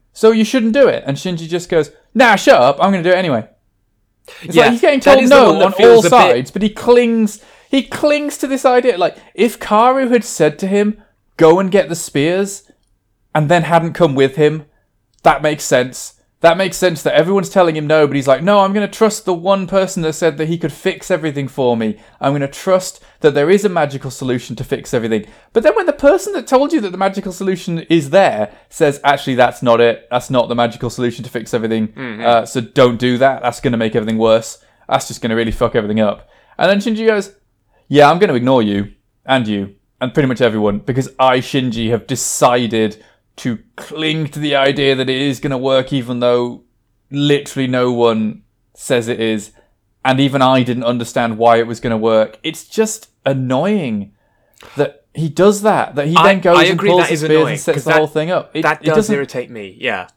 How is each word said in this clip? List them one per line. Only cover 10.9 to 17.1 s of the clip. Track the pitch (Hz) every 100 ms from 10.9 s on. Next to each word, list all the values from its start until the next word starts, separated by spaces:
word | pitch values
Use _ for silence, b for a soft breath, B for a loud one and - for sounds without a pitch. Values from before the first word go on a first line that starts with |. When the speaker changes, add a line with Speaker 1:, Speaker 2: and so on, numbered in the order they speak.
| 214 b b _ -
Speaker 1:
"Go | 160 170
and | 190
get | 190 156
the | 170
spears," | - 143 151 185 196 - _ _ _ _ _ _ _
and | 156 151
then | 175
hadn't | 156 170 165
come | - 165 135
with | 135 143
him, | 151 156 - _ _ _ _ _
that | 165 143
makes | 151 151
sense. | - 131 127 - - - _ _
That | 165 175
makes | 190 -
sense | 185 165
that | 143